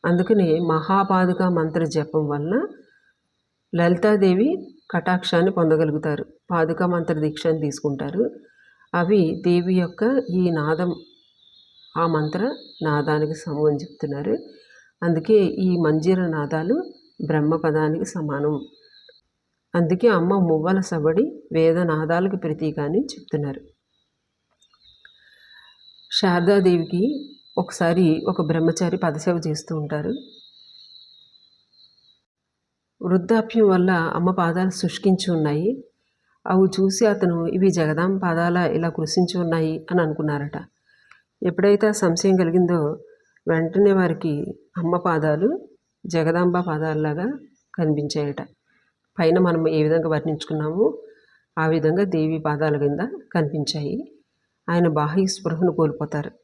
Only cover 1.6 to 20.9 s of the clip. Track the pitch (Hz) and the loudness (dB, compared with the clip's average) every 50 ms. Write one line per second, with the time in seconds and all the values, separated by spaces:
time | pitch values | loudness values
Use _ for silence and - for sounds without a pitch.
1.6 | 160 160 151 170 165 156 - 156 147 156 - 156 151 147 143 143 147 165 196 269 | -2 -2 -2 -2 -2 0 -2 -4 -4 -2 -2 -2 -2 -2 -4 -4 -4 -2 -2 -2
2.6 | 381 - - - - _ _ _ _ _ _ _ _ _ _ _ _ _ _ _ | -4 -4 -10 -18 -20 _ _ _ _ _ _ _ _ _ _ _ _ _ _ _
3.6 | _ _ - 170 170 175 180 175 220 214 208 202 196 185 180 190 233 302 359 381 | _ _ -2 0 2 2 2 2 2 2 2 4 4 4 4 4 2 0 0 -4
4.6 | - - - _ _ - - 175 - 185 185 180 - - - 202 185 190 190 175 | -8 -16 -20 _ _ -6 -6 -4 -2 0 -2 -2 -2 0 0 2 2 2 2 2
5.6 | 165 160 156 156 165 151 147 156 156 156 147 147 - - - _ _ - 180 170 | 2 2 4 2 2 0 0 -2 -2 -4 -4 -4 -6 -14 -16 _ _ -4 0 0
6.6 | 165 156 165 - 185 175 175 170 170 170 160 156 156 151 151 - - 165 160 156 | 0 0 0 -2 -2 0 0 -2 -2 -2 -2 -2 -2 -4 -4 -2 -2 -2 0 0
7.6 | 151 143 139 - - 147 139 - 143 143 160 190 240 - - - - _ _ _ | -2 -4 -6 -4 -4 -4 -4 -4 -8 -6 -2 -2 -2 -2 -4 -12 -20 _ _ _
8.6 | _ _ _ _ _ _ - 175 175 175 214 202 175 156 - - - 180 175 175 | _ _ _ _ _ _ -2 -2 2 4 4 4 4 2 -2 -2 0 2 2 2
9.6 | 175 185 185 185 175 170 - - 208 233 269 262 - - 175 185 180 175 165 156 | 2 2 0 0 0 -2 -4 -2 -2 0 0 0 -2 -2 -2 0 0 2 0 0
10.6 | 147 151 160 156 180 175 165 - - - _ _ _ _ _ _ _ _ _ _ | 0 0 0 0 0 -4 -4 -6 -12 -20 _ _ _ _ _ _ _ _ _ _
11.6 | _ _ _ _ - _ _ 156 170 165 160 151 151 151 151 180 208 269 - - | _ _ _ _ -20 _ _ -2 -2 0 0 0 -2 -2 -2 -2 -4 -4 -4 -8
12.6 | - - - - 160 156 147 147 139 156 151 151 156 151 156 151 - 165 147 147 | -16 -20 -12 -6 -2 0 0 0 0 0 0 0 0 -2 -4 -8 -8 -8 -4 0
13.6 | 151 151 147 143 147 - - _ - 143 139 139 151 196 226 - - - - - | 0 0 0 0 -6 -12 -10 _ -8 -6 -6 -6 -4 -4 -4 -4 -6 -16 -20 -20
14.6 | _ _ - - _ _ _ _ 170 170 165 160 156 - 220 208 190 170 - - | _ _ -20 -20 _ _ _ _ 0 0 0 0 2 4 4 4 4 2 0 0
15.6 | 190 185 180 175 165 151 156 160 151 185 190 185 180 170 160 156 147 143 160 156 | 0 0 2 2 2 2 2 0 0 0 -2 -2 -2 -2 -2 -4 -4 -4 -4 -4
16.6 | 160 180 254 339 370 - - _ _ _ _ - - 147 160 151 147 151 165 156 | -2 -2 -2 -2 -4 -8 -16 _ _ _ _ -10 -4 -2 0 0 2 2 0 0
17.6 | 160 160 151 156 156 151 160 165 - - - 180 156 147 143 139 147 151 151 139 | 0 0 0 2 0 0 -2 -2 -4 -6 -6 -6 -6 -4 -4 -2 -2 -2 -2 -4
18.6 | - - _ _ _ _ _ _ _ - _ _ _ _ _ _ _ _ _ _ | -8 -12 _ _ _ _ _ _ _ -20 _ _ _ _ _ _ _ _ _ _
19.6 | _ _ - 175 170 151 185 185 240 233 208 175 165 180 196 196 185 165 160 156 | _ _ -2 0 0 0 0 2 2 2 4 4 2 0 2 2 2 2 2 0
20.6 | 156 180 190 196 185 - | 0 0 -2 -2 -2 -4